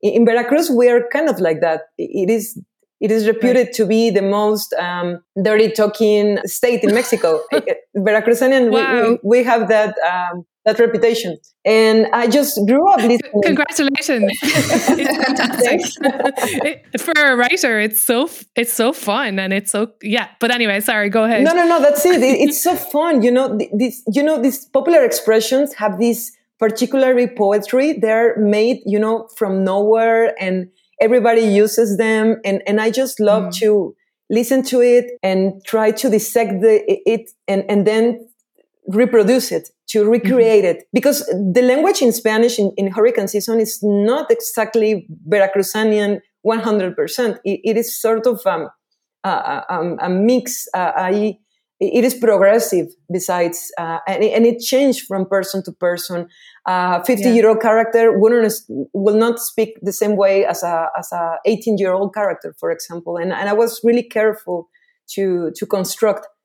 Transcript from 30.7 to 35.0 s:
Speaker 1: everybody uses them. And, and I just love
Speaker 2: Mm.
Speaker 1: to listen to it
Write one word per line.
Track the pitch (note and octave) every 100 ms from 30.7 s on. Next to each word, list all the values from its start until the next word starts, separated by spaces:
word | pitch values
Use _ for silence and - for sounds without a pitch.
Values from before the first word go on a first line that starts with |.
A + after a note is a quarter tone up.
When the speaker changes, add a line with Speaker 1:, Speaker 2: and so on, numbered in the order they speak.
| _ _ _
Speaker 1:
everybody | A3+ B3 A3+ A#3
uses | A3+ G3+ G#3+ G#3+ A3+ G3
them. | A3 A3 A3 A3 G3+
And, | G3 -
and | G#3
I | A3
just | A#3 C4 -
love | G#3 G#3+ F#3
Speaker 2:
Mm. | F3
Speaker 1:
to | G#3+ G#3 F3+ - _ _ _
listen | A3 A#3+ C4 C4
to | B3
it | A#3+ A#3+